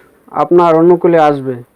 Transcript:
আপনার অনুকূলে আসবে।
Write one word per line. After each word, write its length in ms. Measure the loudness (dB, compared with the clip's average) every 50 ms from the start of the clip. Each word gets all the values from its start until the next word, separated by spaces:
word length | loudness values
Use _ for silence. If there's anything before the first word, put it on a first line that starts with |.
| _ _ _ _ _ -12
আপনার 400 | -6 -6 -4 0 0 2 2 2 2
অনুকূলে 440 | 2 2 2 2 0 0 0 2 2
আসবে। 360 | 2 0 0 -2 -6 -10 -10 -10 -14 _ _